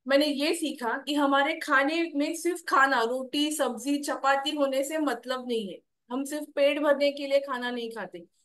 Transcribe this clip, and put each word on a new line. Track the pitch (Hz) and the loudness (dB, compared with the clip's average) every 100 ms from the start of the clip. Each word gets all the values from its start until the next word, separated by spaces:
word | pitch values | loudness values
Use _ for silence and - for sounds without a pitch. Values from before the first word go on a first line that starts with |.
| 254 | 2
मैंने | 277 302 | 4 4
ये | 262 302 | 2 0
सीखा | 339 302 254 240 269 277 | 0 -4 -4 -4 -4 -2
कि | |
हमारे | 294 277 277 285 | 0 4 4 2
खाने | 330 302 294 277 330 330 285 | 0 2 2 2 0 -2 -2
में | 302 | -2
सिर्फ | 330 339 339 - | -2 -4 -4 0
खाना, | 370 277 254 | 4 6 4
रोटी, | 226 254 247 294 294 | 0 -2 -4 0 0
सब्जी, | 302 254 226 262 285 | 0 -2 -2 -2 -2
चपाती | 294 262 269 277 285 | -2 0 2 2 0
होने | 294 269 269 | 0 0 0
से | 285 311 | -2 -2
मतलब | 294 233 254 254 247 | -2 -2 -4 -6 -2
नहीं | 226 196 | -4 -4
है। | 160 _ _ _ | -12 _ _ _
हम | 254 | -6
सिर्फ | 277 302 | -4 -6
पेट | 302 - 285 294 | -6 2 2 4
भरने | 294 277 285 | 2 4 2
के | 285 277 | 0 0
लिए | 277 | 0
खाना | 277 247 247 | 0 -4 -4
नहीं | 247 226 | -6 -8
खाते। | 226 185 175 175 _ | -8 -10 -12 -18 _